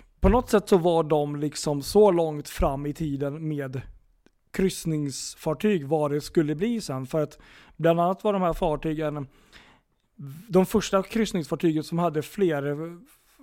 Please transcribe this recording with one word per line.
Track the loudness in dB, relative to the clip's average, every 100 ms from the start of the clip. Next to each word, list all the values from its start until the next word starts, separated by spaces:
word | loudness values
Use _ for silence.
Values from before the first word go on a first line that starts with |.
| -20 0
på | 4
något | 4 4
sätt | 2 4
så | 4
var | 4 2
de | 2 0 0 -4
liksom | -6 -4 -4 -4
så | 2 6 6
långt | 6 0 -4 -8
fram | -2 -2 0 -6
i |
tiden | -6 -4 -2 -4 -4 -6
med | -4 -6 -8 -12 -18 _ _ _ _ _ -2 -2 0
kryssningsfartyg | -4 -4 -4 -8 -12 -8 -6 0 2 0 0
vad | 0 0
det | -2
skulle | -2 0 0 0
bli | -2 -2
sen. | -4 -6 -4
För | -2
att | -2 -6 -20 -20 -20 0
bland | 2 4
annat | 2 0
var | 0
de | 0
här | 0
fartygen | 0 0 0 -2 -2 -4 -4 -10 _ _ -20 -20 _ _ _ _ -18 -16 -16 2
de | 4 4
första | 2 0 0
kryssningsfartygen | 0 -2 0 -2 -4 0 0 0
som | -2 -2
hade | 0 0
fler, | -4 0 0 2 -2 -4 -8 -12 -20 _ _ _